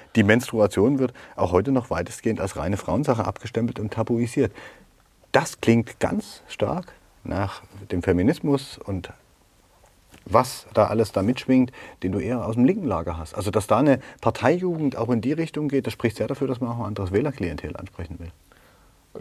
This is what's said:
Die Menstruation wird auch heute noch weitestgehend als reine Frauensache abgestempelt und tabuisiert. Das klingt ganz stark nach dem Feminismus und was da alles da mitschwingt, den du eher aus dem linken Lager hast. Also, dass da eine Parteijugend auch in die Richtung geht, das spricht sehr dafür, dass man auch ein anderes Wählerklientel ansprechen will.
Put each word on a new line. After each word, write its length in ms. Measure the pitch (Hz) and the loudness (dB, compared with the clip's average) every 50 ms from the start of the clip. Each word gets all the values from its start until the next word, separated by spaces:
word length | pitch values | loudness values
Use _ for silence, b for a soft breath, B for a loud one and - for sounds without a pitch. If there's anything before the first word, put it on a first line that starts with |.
| B B - | B B 2
Die 80 | 113 | 4
Menstruation 760 | 101 101 110 123 120 - - 110 104 98 - 95 101 131 143 135 | 6 6 6 4 2 0 2 2 2 4 4 4 4 4 4 2
wird 140 | 131 123 B B B B B | 0 -2 B B B B B
auch 160 | - 98 85 | -2 0 2
heute 200 | 87 90 104 139 | 4 2 4 4
noch 180 | 135 127 120 - | 0 0 0 0
weitestgehend 500 | - 82 90 - - - - 113 107 85 | -4 -4 -4 -6 -8 -4 -2 -2 -2 -2
als 160 | 82 95 - | -4 -4 -4
reine 200 | - 71 90 104 | -4 -4 -2 -4
Frauensache 480 | - - - 87 120 151 - - 113 101 | -4 -2 -2 -2 0 2 2 0 2 0
abgestempelt 560 | 101 - - - 110 - 113 120 113 - - | -2 -4 -6 -12 -6 -4 -2 -2 -2 -4 -6
und 120 | 107 104 - | -8 -6 -4
tabuisiert. 580 | 113 110 - 117 113 120 117 - 147 127 101 B B B B B B B B _ _ _ _ _ _ _ _ | -4 -2 0 0 0 -2 -2 0 0 0 0 B B B B B B B B _ _ _ _ _ _ _ _
Das 280 | - 131 160 - - - | 2 2 2 2 -6 2
klingt 400 | - 113 117 117 110 - - - | 4 6 6 6 4 0 -2 -2
ganz 420 | - - - 214 - - - - - - | -2 0 0 -4 -6 -8 -16 -20 -20 -18
stark 440 | - - - - 151 185 175 - - - _ _ _ _ - | -4 -4 -2 -2 -2 -4 -6 -10 -18 -20 _ _ _ _ -10
nach 380 | - - 95 101 98 - - - - - 101 98 - | -6 -4 -2 -2 -4 -6 -12 -18 -20 -20 -20 -10 -6
dem 120 | 90 87 | -6 -2
Feminismus 760 | - 98 85 87 90 131 165 - - 151 139 - - - - - | 0 2 2 4 4 2 2 0 0 0 0 0 -2 -8 -16 -14
und 320 | - - 98 87 - - - _ _ _ _ _ _ _ _ _ _ _ _ _ _ _ _ _ _ _ - - _ | -10 -8 -8 -8 -8 -12 -18 _ _ _ _ _ _ _ _ _ _ _ _ _ _ _ _ _ _ _ -20 -20 _
was 400 | - 101 117 131 127 - - - - - | 2 4 4 4 2 -4 -12 -16 0 4
da 120 | 113 104 | 4 4
alles 260 | - 107 113 110 - | 4 4 2 0 2
da 100 | - 101 | 0 0
mitschwingt, 500 | 95 110 127 - - - 131 131 127 123 B B B B B B | 2 2 0 -2 0 4 4 4 4 2 B B B B B B
den 100 | - 95 | -4 -2
du 60 | 95 101 | -2 -2
eher 280 | - 107 127 120 101 | -2 -2 -4 -2 -2
aus 80 | 107 113 | -2 2
dem 120 | 123 123 | 4 4
linken 200 | 151 196 226 175 | 4 4 2 -2
Lager 300 | 123 92 82 82 87 82 | -2 -2 -2 -2 -4 -6
hast. 180 | 82 80 - - | -8 -10 -10 -8
Also, 160 | 104 95 104 | -6 -4 0
dass 160 | 95 107 98 | 0 0 2
da 120 | - 107 113 | 4 2 4
eine 220 | 147 147 135 139 B B B B | 6 4 4 2 B B B B
Parteijugend 760 | - 117 - - 117 131 170 180 185 180 170 160 151 139 - | -2 -2 0 2 2 2 2 2 0 -2 -2 0 -2 -2 -2
auch 120 | - 117 113 | -2 -2 0
in 140 | 127 113 | 0 0
die 100 | 98 131 | 0 -2
Richtung 360 | 156 160 165 156 - 151 151 139 | -2 -2 -4 -4 -4 -4 -2 0
geht, 180 | 139 135 - | 0 0 -2
das 80 | - - | -2 -4
spricht 240 | - - 120 - - | -2 -2 -2 0 -2
sehr 100 | 107 - | -4 -4
dafür, 180 | 139 - 139 | -2 -4 -4
dass 140 | 131 127 120 | -4 -2 -4
man 100 | 127 117 | -4 -6
auch 80 | 120 120 | -6 -6
ein 60 | 110 | -6
anderes 260 | 101 104 101 98 87 | -6 -4 -4 -4 0
Wählerklientel 640 | 95 104 143 147 - - 92 82 78 80 - 78 - | 0 0 0 0 -4 -4 -6 -6 -6 -8 -8 -10 -10
ansprechen 420 | - 87 - - - - 82 87 85 | -10 -12 -14 -12 -12 -12 -10 -10 -12
will. 100 | 85 85 - _ _ b b b b b b b b b b b b _ _ - | -12 -14 -16 _ _ b b b b b b b b b b b b _ _ -14